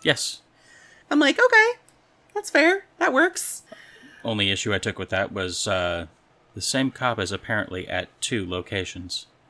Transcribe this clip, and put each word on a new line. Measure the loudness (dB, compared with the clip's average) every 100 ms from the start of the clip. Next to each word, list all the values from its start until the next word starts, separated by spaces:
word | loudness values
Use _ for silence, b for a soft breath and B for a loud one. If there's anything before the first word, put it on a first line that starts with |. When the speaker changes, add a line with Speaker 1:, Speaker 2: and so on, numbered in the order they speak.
Speaker 1:
Yes. | 0 0 -2 -8 _ b b b b b b
Speaker 2:
I'm | 4
like, | 4 6
"Okay, | 6 6 6 2 _ _ _ _ _ -8
that's | 0
fair. | 4 4 2 -2 -2
That | 0
works." | 4 2 2 -4 -4 -10 B B B B B
Speaker 1:
Only | -4 0 0
issue | 0 0
I | -2
took | -2 -6
with | -4
that | -2 -2
was, | -4 -6 -4 -2
uh, | 0 0 -4 -8 _ _ _ _
the | -8
same | -4 -2 -2
cop | -2 -4 -2
is | -4
apparently | -4 -4 -4 -4 -8 -6
at | -6 -6 -8
two | -6 -4 -4
locations. | -6 -4 -6 -6 -10 -10 -10 -12 _ _